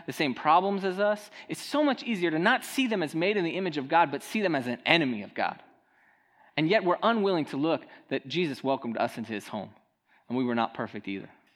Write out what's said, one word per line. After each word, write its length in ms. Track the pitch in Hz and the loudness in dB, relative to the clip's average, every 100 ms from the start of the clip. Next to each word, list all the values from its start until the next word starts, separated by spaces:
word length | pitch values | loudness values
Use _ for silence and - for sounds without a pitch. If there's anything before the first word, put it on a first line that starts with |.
| - | -8
the 80 | |
same 200 | - 147 | -2 -2
problems 480 | 120 151 170 196 196 | 0 4 4 4 0
as 160 | 190 185 | -2 0
us. 320 | 208 208 - - - | 0 0 -6 -18 -12
It's 120 | 165 | -10
so 240 | - 285 | -4 2
much 180 | 294 254 | 2 0
easier 260 | 240 202 175 | -2 0 0
to 80 | 156 | 2
not 260 | 196 254 | 2 2
see 220 | - - 254 | 0 -2 0
them 160 | 214 | 0
as 120 | 151 | 0
made 220 | 160 185 214 | 0 0 2
in 80 | |
the 120 | 165 156 | 0 0
image 200 | 190 151 | -2 -2
of 100 | 135 | 2
God, 240 | 165 170 | 4 4
but 120 | - | 0
see 180 | - 220 | -4 -2
them 140 | 190 | 0
as 120 | 147 123 | 0 -2
an 140 | 120 - | -4 2
enemy 360 | 165 139 110 | 2 2 -2
of 120 | 98 | -6
God. 280 | - 90 - - _ _ _ _ _ _ _ _ - | -4 -2 -4 -14 _ _ _ _ _ _ _ _ -2
And 120 | 156 | 2
yet 160 | 214 | 4
we're 140 | 180 180 | 4 2
unwilling 420 | 208 226 196 175 135 | 2 2 2 2 0
to 120 | 135 | -2
look 260 | 156 156 - - - | 0 0 -4 -20 -6
that 180 | 143 135 | -6 -4
Jesus 380 | 156 170 131 | -2 -2 -2
welcomed 320 | 131 135 120 107 | -2 -2 -2 -2
us 220 | 117 - | -2 -2
into 140 | 113 | -6
his 160 | 104 - | -8 -6
home, 220 | 110 92 - _ _ _ _ - | -10 -10 -14 _ _ _ _ -6
and 100 | 123 | -2
we 60 | |
were 100 | 123 | 0
not 200 | 120 117 | 0 0
perfect 320 | - 113 107 98 | -2 -8 -8 -8
either. 220 | 98 - - _ | -8 -10 -18 _